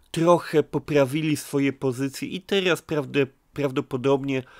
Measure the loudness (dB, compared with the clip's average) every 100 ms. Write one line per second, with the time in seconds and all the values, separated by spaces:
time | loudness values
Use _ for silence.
0 | _ 0 4 4 2 0 0 -2 0 2
1 | 2 0 0 -2 -2 0 0 0 -4 -2
2 | -6 -6 -10 -10 -4 -2 0 -2 -2 -4
3 | -2 0 -2 _ _ -4 -4 -2 -4 -2
4 | 2 2 0 -4 -6